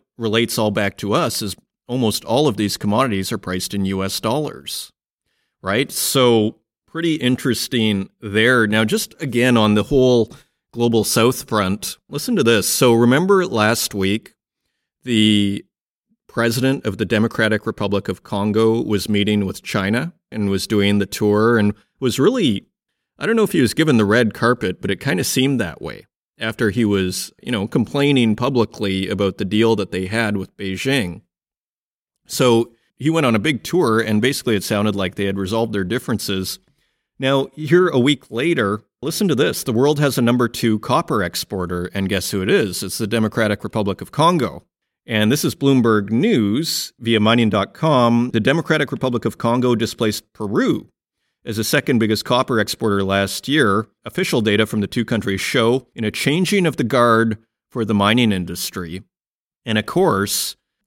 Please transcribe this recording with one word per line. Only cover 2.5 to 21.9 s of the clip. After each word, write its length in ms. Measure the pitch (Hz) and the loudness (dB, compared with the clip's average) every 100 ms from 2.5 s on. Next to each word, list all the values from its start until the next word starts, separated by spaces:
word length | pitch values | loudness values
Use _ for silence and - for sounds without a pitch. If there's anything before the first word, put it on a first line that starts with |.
| 107 | 0
these 220 | 104 - | -2 -2
commodities 520 | 104 107 131 98 92 | -2 0 0 -2 -4
are 40 | 113 | -6
priced 360 | - 92 - | -6 -6 -6
in 100 | 101 | -4
U 220 | 95 95 95 | -4 -2 -4
S 160 | - | -4
dollars, 720 | 110 135 151 - 69 - - _ _ _ _ _ _ _ | -4 -2 -4 -10 -12 -12 -14 _ _ _ _ _ _ _
right? 300 | 92 104 139 | -4 -2 -2
So 680 | - - 139 123 117 107 - _ _ _ | -4 -2 2 4 4 2 -2 _ _ _
pretty 280 | 165 170 151 | -6 -4 -2
interesting 960 | 123 127 139 113 - 123 110 101 95 _ | -2 0 -2 -4 -4 -2 0 -2 -4 _
there. 440 | 110 104 117 127 107 | -4 0 2 4 2
Now, 200 | 110 110 | 2 2
just 280 | 220 - - | -2 -4 -8
again 360 | 151 117 127 120 | -4 0 4 4
on 160 | 107 | 4
the 100 | 104 | 2
whole 480 | 98 139 127 120 110 - _ _ _ | 2 2 4 4 0 -6 _ _ _
global 320 | 117 120 117 | -2 0 2
south 440 | 104 - 117 123 - | 0 2 2 0 -4
front, 500 | 110 92 101 - - _ | -2 0 -2 -6 -14 _
listen 300 | 147 - 214 | -10 -2 2
to 60 | |
this. 260 | 117 110 - | 4 2 2
So 240 | - 127 | 2 4
remember 520 | 117 120 131 190 196 175 | 6 4 4 4 2 2
last 480 | 113 107 117 - | 0 2 0 -4
week, 400 | 101 95 110 - _ _ _ _ _ _ _ | -2 -2 -2 -6 _ _ _ _ _ _ _
the 640 | 127 113 107 104 101 101 - _ _ _ _ _ _ | -2 2 4 4 0 -4 -10 _ _ _ _ _ _
president 560 | - 117 117 131 135 110 | -4 -2 0 0 0 -4
of 120 | 95 | -4
the 80 | 98 | -2
Democratic 640 | 110 110 - 110 107 113 | 0 0 0 0 0 -4
Republic 400 | - 101 98 - | -6 -2 -2 -4
of 160 | 90 | -8
Congo 580 | - 104 104 104 113 113 | -6 -4 -2 2 2 0
was 280 | - 101 - | 0 -2 0
meeting 360 | 104 101 104 95 | 0 0 0 -2
with 160 | - | -6
China 520 | - 107 95 117 170 - _ | -6 -4 -2 -2 -4 -10 _
and 180 | 113 101 | -6 -2
was 180 | 98 - | -2 -2
doing 320 | 107 101 104 | 0 2 2
the 60 | 98 | -2
tour 520 | - 104 104 113 117 | -2 2 4 4 4
and 160 | 104 - _ | 2 -2 _